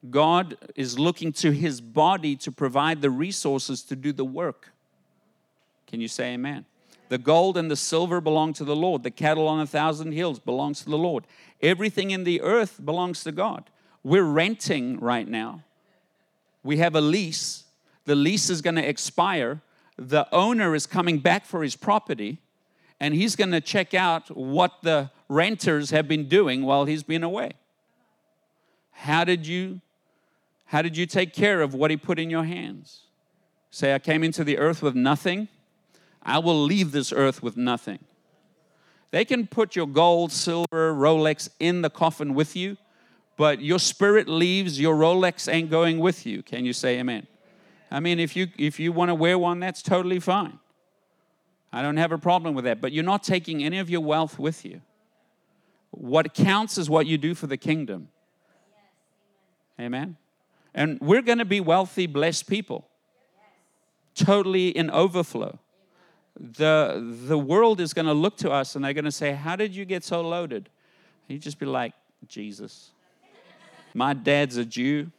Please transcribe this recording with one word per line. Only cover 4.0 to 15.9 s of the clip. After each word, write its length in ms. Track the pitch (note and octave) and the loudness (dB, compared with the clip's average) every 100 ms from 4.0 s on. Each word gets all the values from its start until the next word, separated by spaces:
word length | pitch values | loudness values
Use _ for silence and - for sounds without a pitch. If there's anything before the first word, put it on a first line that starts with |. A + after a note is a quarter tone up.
| C#3 | -6
the 120 | C#3 C3 | -4 -6
work. 460 | C#3 F3 - - _ _ _ _ _ _ _ _ _ _ _ _ | -4 -6 -8 -18 _ _ _ _ _ _ _ _ _ _ _ _
Can 120 | A2+ | -8
you 80 | A2+ | -8
say 260 | - B2 | -6 -6
amen? 320 | B2 C3+ C#3+ - _ _ _ _ | -6 -8 -8 -14 _ _ _ _
"The 80 | B2+ | -2
gold 400 | B2 D#3+ F#3+ F3+ | 4 6 6 2
and 120 | E3 | -2
the 60 | C#3+ | -2
silver 460 | - E3 F3 F3 | 0 0 2 0
belong 320 | D#3 D#3 D#3+ | 2 2 2
to 100 | D3 | -2
the 120 | D3 D3 | -2 0
Lord. 280 | F3 D#3 | 0 0
The 80 | B2 | -4
cattle 360 | - D3+ D#3 D#3 | -2 0 2 2
on 120 | D#3 | 0
a 80 | D3 | -2
thousand 440 | D3+ D#3 D3+ D#3+ | 0 0 -2 -6
hills 280 | D3+ F3 B2 | -4 -4 -4
belongs 420 | - B2+ C#3+ D3 | -4 -4 -4 -6
to 80 | - | -4
the 80 | D3+ | -2
Lord." 280 | F3 C#3 - _ - _ | 0 -4 -8 _ -20 _
Everything 500 | D3+ F3+ G#3+ - G3 | 0 2 0 -2 -2
in 120 | F#3+ | -2
the 160 | F3 F3 | 0 0
earth 380 | - A3+ G#3 - | 2 2 0 -6
belongs 400 | C#3 E3+ F3+ F3 | -6 -4 -4 -6
to 80 | - | -8
God. 380 | D#3 G#3 - - _ _ _ | -4 -4 -6 -14 _ _ _
We're 200 | C3+ F3+ | 2 4
renting 760 | F3 D3 F3+ A3 - D#3 B2 A#2+ | 4 4 2 -2 -2 -2 -2 -4
right 280 | A#2+ A#2+ A2 | -2 -2 -2
now. 360 | A2+ A2+ D#3+ - _ _ | -6 -8 -12 -20 _ _